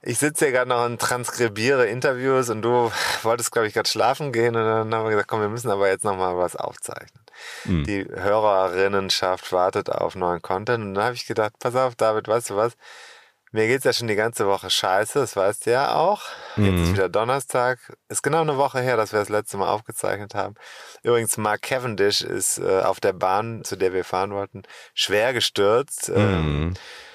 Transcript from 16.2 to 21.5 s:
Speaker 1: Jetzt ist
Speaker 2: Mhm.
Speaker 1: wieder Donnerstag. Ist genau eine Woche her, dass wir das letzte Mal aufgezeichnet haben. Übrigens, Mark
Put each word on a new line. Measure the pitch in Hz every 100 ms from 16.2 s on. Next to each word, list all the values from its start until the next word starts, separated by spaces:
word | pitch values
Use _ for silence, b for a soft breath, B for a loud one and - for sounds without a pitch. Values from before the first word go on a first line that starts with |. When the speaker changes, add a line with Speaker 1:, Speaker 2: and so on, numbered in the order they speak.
| - B B -
Speaker 1:
Jetzt | 101 90
ist | 85
Speaker 2:
Mhm. |
Speaker 1:
wieder | 98 92
Donnerstag. | 101 117 135 - 131 123 127 - - _
Ist | 208
genau | - 156
eine | 156 135
Woche | 139 131
her, | 127 117
dass | 104
wir | 107
das | 101
letzte | 104 104 101
Mal | 92
aufgezeichnet | 104 113 117 98 101 101
haben. | 104 98 110 B B B B
Übrigens, | - 120 110 -
Mark | 107